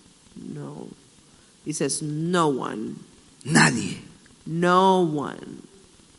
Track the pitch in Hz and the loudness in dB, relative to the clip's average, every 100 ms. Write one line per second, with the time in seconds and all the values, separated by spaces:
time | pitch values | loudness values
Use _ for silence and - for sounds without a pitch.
0 | - _ _ - - 147 143 147 58 - | -20 _ _ -18 -14 -12 -12 -14 -16 -18
1 | _ _ _ _ _ _ - 151 139 135 | _ _ _ _ _ _ -8 -4 -4 -4
2 | 151 151 165 180 156 127 110 104 117 - | -6 -4 0 2 2 2 -4 -6 -10 -12
3 | - - _ _ - 160 160 120 98 - | -18 -20 _ _ 2 4 6 2 -4 -8
4 | - - - - - 165 175 180 190 185 | -14 -20 -20 -18 -6 0 4 6 6 4
5 | 170 151 104 50 - - - - - _ | 2 0 -4 -8 -14 -18 -20 -20 -20 _
6 | _ | _